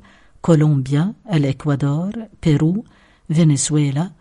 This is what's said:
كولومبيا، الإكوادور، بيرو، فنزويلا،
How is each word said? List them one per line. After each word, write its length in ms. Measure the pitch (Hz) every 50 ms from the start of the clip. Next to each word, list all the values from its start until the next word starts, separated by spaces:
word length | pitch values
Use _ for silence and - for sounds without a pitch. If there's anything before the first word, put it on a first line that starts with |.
| - - - _ _ _ _ _
كولومبيا، 720 | - - 165 151 151 151 147 139 127 131 143 143 160 202 254 - _ - 190
الإكوادور، 800 | 156 143 135 170 - - 156 143 135 143 139 143 156 175 196 220 233 220 - - - -
بيرو، 420 | 165 147 143 160 160 180 214 - - _ _ _ _ _ _ _ -
فنزويلا، 840 | 160 160 170 156 143 131 - - 151 151 147 143 131 147 175 190 - _